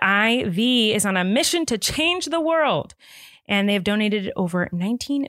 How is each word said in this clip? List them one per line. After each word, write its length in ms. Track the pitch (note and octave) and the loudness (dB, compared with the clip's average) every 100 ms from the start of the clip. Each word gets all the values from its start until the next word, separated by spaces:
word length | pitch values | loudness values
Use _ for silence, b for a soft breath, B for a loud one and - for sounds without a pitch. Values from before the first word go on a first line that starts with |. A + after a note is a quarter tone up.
I 420 | F#3+ G3+ A3 A#3+ G#3+ | 2 4 4 2 0
V 440 | E3+ A#3+ B3 G#3+ | 0 2 2 2
is 140 | G#3 G3+ | 2 0
on 100 | F#3+ | 0
a 60 | |
mission 440 | F3+ A#3 E4 F4 D#4+ | 2 2 2 0 -2
to 120 | A3 | -2
change 460 | - - D#4+ F4+ D#4+ | -2 -2 0 -2 -2
the 140 | E4 | -2
world, 560 | D#4+ E4 D4 D#3+ - - B B B B - | 0 2 2 0 -4 -14 B B B B -4
and 220 | G3+ G3+ | 0 2
they 60 | |
have 100 | G3+ | 0
donated 480 | F#3 G#3 G#3+ G#3 F#3+ | 0 0 0 -2 -4
over 340 | - F3+ F3 F3 | -4 -2 -2 -2
nineteen 560 | F3 F#3+ B3 - C#4+ | -4 -4 -4 -4 -4